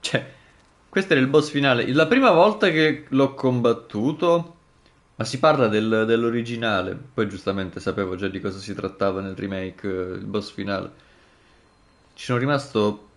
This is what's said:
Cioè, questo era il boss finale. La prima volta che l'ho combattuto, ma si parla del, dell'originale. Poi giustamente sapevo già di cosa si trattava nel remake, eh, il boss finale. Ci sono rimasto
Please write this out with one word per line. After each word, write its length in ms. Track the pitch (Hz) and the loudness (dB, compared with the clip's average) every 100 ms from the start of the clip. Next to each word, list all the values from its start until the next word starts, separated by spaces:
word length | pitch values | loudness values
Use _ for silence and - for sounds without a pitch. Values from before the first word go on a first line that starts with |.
Cioè, 320 | - 131 - - _ _ _ _ _ | -4 -4 -6 -20 _ _ _ _ _
questo 240 | 196 190 | -4 2
era 80 | 147 | 2
il 60 | 131 | 4
boss 220 | 151 151 | 4 2
finale. 420 | 143 139 120 - | 0 2 2 2
La 140 | 135 160 | 2 4
prima 240 | 254 262 | 4 6
volta 400 | 165 196 214 202 | 6 4 4 2
che 360 | 160 156 147 - | 4 2 0 -2
l'ho 260 | 135 135 | 2 2
combattuto, 1200 | - 131 123 117 117 - 104 120 151 175 170 170 - _ _ _ _ _ - | 2 0 2 2 0 -4 -4 -4 0 2 2 0 -16 _ _ _ _ _ -8
ma 80 | |
si 140 | 113 131 | -6 2
parla 300 | 156 147 117 | 2 4 4
del, 360 | 104 110 110 110 | 2 2 2 2
dell'originale. 920 | 113 117 120 117 120 113 101 92 - - | 2 2 -2 -4 -4 -2 -2 -2 -8 -10
Poi 140 | - 104 | -4 -4
giustamente 520 | 95 - 98 92 87 | -4 -6 -4 -6 -6
sapevo 360 | 98 95 95 90 | -6 -4 -4 -4
già 120 | 98 | -6
di 120 | 95 | -4
cosa 180 | 101 95 | -8 -8
si 160 | 95 | -12
trattava 460 | 101 98 - 98 95 | -8 -8 -2 -2 -2
nel 160 | 98 95 | -6 -8
remake, 500 | 98 95 92 - 101 | -8 -6 -8 -8 -6
eh, 240 | 92 90 | -6 -6
il 100 | 92 | -8
boss 280 | 101 104 101 | -8 -8 -8
finale. 380 | - 98 98 - - _ _ _ _ _ _ _ _ _ _ _ | -10 -6 -6 -8 -16 _ _ _ _ _ _ _ _ _ _ _
Ci 100 | - | -18
sono 140 | - 123 | -4 -2
rimasto 680 | 135 143 - 110 104 104 - | 0 -2 -2 0 0 -2 -14